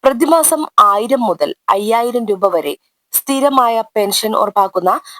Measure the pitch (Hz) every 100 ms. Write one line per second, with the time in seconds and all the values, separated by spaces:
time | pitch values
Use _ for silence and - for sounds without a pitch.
0 | 269 247 269 330 320 311 311 - 208 202
1 | 220 262 226 170 147 - - 196 208 226
2 | 240 240 220 196 196 175 143 - _ _
3 | _ - - 269 277 269 240 226 220 220
4 | 202 196 214 214 208 202 190 185 180 233
5 | - -